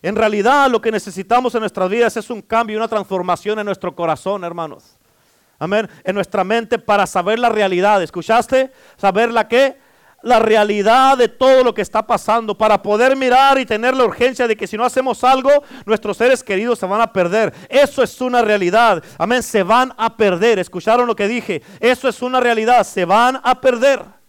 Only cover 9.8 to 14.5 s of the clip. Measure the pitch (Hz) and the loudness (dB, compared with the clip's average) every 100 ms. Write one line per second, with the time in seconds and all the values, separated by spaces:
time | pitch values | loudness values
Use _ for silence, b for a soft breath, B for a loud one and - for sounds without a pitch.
9.8 | b b b b 226 220 220 214 208 214 | b b b b 0 2 4 2 2 0
10.8 | 202 247 269 269 233 - 262 262 247 214 | 2 4 4 4 0 2 4 4 4 0
11.8 | 190 214 214 214 - 226 226 - 220 202 | -4 -4 -2 -4 0 -2 -2 -2 2 2
12.8 | 202 208 254 269 254 254 269 269 254 214 | 0 0 2 2 2 4 4 2 0 -2
13.8 | 240 262 233 - 254 254 240 | -2 0 0 0 -2 0 -2